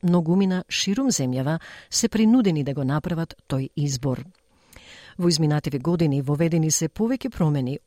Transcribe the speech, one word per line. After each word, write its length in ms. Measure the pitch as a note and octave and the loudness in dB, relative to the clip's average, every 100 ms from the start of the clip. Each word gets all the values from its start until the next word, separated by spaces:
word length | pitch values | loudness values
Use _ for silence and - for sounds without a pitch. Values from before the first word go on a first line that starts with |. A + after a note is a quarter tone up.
многумина 600 | F3 F3 D#3 F#3 F#3+ F#3 - | 2 2 4 2 2 0 -4
ширум 380 | - - G3+ C4+ | -4 -2 0 0
земјава 520 | F#3+ B2+ B2+ C3+ E3 - - - | 0 -2 -2 -2 -4 -6 -20 -8
се 200 | - A3+ | -2 0
принудени 540 | A3+ A3 B3+ G3+ D3+ | 2 4 4 4 0
да 100 | C3+ | -2
го 100 | C#3 | -2
направат 520 | C3 D3 - D#3+ C3 - - | -2 -2 -2 -4 -6 -10 -6
тој 220 | C3+ C3+ - | -4 -4 -4
избор. 440 | C#3+ C3 C3+ B2 D3 - _ _ _ - - - - - | -4 -2 -4 -4 -8 -20 _ _ _ -20 -20 -20 -16 -2
Во 80 | F3 | 0
изминативе 520 | E3 D#3 D3+ D3 C3+ | 2 2 0 -2 -4
години 420 | C#3+ F3 D#3+ C#3 | 0 2 2 0
воведени 500 | C3+ D3 E3+ E3 D#3 | 0 0 2 2 0
се 160 | - D#3+ | 0 -2
повеќе 420 | - A3+ C4 B3+ | -2 -2 -2 -4
промени 500 | - D#3+ D3 B2 D3 | 0 0 2 -2 -4